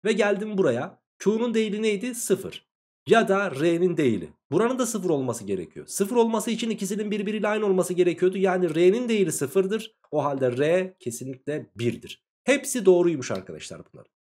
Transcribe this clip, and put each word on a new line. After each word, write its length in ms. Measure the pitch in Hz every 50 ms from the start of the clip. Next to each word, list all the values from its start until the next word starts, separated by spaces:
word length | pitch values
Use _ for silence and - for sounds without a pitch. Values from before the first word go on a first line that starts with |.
| -
Ve 80 | 214
geldim 460 | 226 190 208 208 208 190 214 214 214 190
buraya. 440 | 185 143 117 120 147 180 - _ _ _ _ _
Q'nun 360 | - 190 214 220 240 247 226
değili 280 | 226 220 214 196 214
neydi? 320 | 220 220 208 190 240 254 240
Sıfır. 540 | 233 - - 185 185 - 82 - - _ _ _ _ _ _ _ _ _
Ya 220 | - 202 226 208 -
da 220 | 190 196 202 180
R'nin 460 | 135 131 156 175 170 165 180 180 170
değili. 320 | 156 151 123 110 92 82 - - _ _ _
Buranın 280 | 139 180 220 240 262 247
da 80 | 247
sıfır 240 | 226 - 208 180 180
olması 340 | 160 139 131 123 110 - 101
gerekiyor. 420 | 95 98 90 85 - _ - -
Sıfır 300 | - - - 202 196 247
olması 340 | 240 233 226 226 214 214 240
için 200 | 226 226 240 226
ikisinin 400 | 214 - 202 175 214 196 214 208
birbiriyle 380 | 202 208 208 208 214 214 196 208
aynı 180 | 214 208 214
olması 280 | 202 185 190 175 - 185
gerekiyordu. 440 | 170 180 175 165 - 180 185 190 196
Yani 360 | 190 190 180 185 180 165 151
R'nin 340 | 165 175 180 202 240 254 233
değili 240 | 226 208 190 160
sıfırdır. 640 | 151 - 143 131 - 190 190 190 214 220 220 - _ _ _ _
O 140 | - 151 135
halde 340 | 147 139 135 131 123 120 123
R 380 | 143 156 170 185 185 185 - _
kesinlikle 720 | - 123 117 - - 131 131 - _ - 147 - 117 _ _
birdir. 480 | 101 120 120 92 - - - - _ _ _ _ _ _
Hepsi 420 | - 277 277 277 - - 254 190
doğruymuş 440 | 190 180 175 175 175 165 135 120 -
arkadaşlar 520 | 110 95 92 - 80 78 - - 85 78 - _
bunların. 200 | - 69 - _ _ _